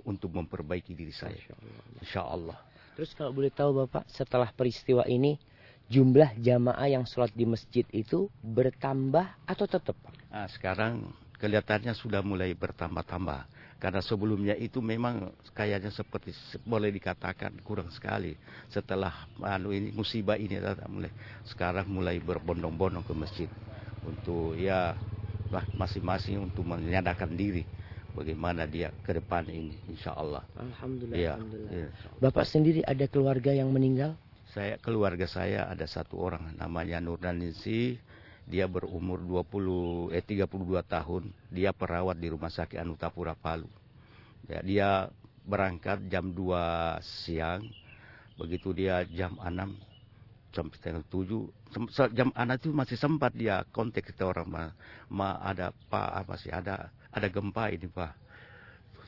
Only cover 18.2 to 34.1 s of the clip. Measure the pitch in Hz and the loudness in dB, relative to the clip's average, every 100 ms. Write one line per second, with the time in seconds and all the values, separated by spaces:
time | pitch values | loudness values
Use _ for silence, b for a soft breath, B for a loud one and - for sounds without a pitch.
18.2 | 85 76 B B B 101 - 95 95 - | -4 -8 B B B -6 -2 0 0 -4
19.2 | - - 98 95 98 101 104 107 104 117 | -14 -6 -2 -2 0 -2 -2 -2 -2 0
20.2 | 101 101 104 98 95 98 - 98 98 - | 2 2 0 -2 -2 -4 -6 -6 -8 -10
21.2 | B B - - 90 90 95 92 90 87 | B B -12 -4 0 0 0 0 0 0
22.2 | 78 87 82 85 85 80 95 87 - 80 | 0 -2 -2 -2 -2 0 0 0 -4 -4
23.2 | 78 - 82 - - B B - 80 76 | -4 -6 -8 -8 -12 B B -10 -10 -8
24.2 | 87 85 80 80 95 92 85 82 - - | -4 -2 0 0 2 4 2 -2 -6 -8
25.2 | - - - 95 - - 90 98 90 92 | -6 -6 -4 -2 -2 -2 -2 -2 0 0
26.2 | 98 101 95 98 87 85 80 92 90 87 | 0 -4 -4 -4 -2 -2 0 2 2 0
27.2 | 87 87 101 87 - B B B B - | 0 0 0 0 -4 B B B B -8
28.2 | 76 78 87 85 78 80 78 - - 82 | -4 -2 0 0 -2 -2 -4 -6 -4 -4
29.2 | - 87 82 82 80 98 - 80 85 78 | 0 -2 -2 -6 -8 -8 -12 -10 -8 -6
30.2 | 78 69 - - 123 120 127 131 120 87 | -4 -6 -8 -12 -12 -10 -8 -8 -4 0
31.2 | 82 71 110 107 107 87 78 - B - | 0 -2 -8 -10 -8 -6 -8 -10 B 2
32.2 | 131 151 143 156 156 160 - 135 139 143 | 2 4 4 6 6 6 2 2 2 4
33.2 | 135 131 131 139 135 135 131 131 151 | 4 4 4 4 4 4 6 4 0